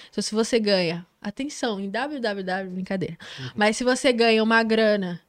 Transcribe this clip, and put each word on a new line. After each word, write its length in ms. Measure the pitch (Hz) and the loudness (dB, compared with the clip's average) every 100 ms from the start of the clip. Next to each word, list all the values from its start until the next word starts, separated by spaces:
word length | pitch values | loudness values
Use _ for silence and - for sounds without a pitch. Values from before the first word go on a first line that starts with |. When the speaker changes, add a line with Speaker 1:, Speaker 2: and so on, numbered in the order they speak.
| - | -10
Speaker 1:
Então, 140 | - | -6
se 100 | 202 | -2
você 280 | 208 214 247 | -2 0 0
ganha, 440 | 208 190 170 170 - _ | 2 2 0 -4 -10 _
atenção, 600 | 208 - 285 - 247 196 | -10 -8 -8 -4 -4 -4
em 100 | 196 | -6
W 300 | 220 285 294 | -6 -6 -4
W 240 | 226 202 | -4 -4
W, 260 | 185 185 190 | -4 -6 -6
brincadeira. 480 | 185 185 196 - 165 - - | -8 -6 -4 -4 -8 -14 -14
Speaker 2:
Uhum. 100 | 127 - | -10 0
Speaker 1:
Mas 200 | 214 214 | 0 2
se 60 | |
você 300 | 247 247 269 | 0 2 2
ganha 280 | 226 233 220 | 4 4 4
uma 220 | 220 226 | 4 4
grana 580 | 226 220 220 208 180 170 | 4 4 4 2 -2 -8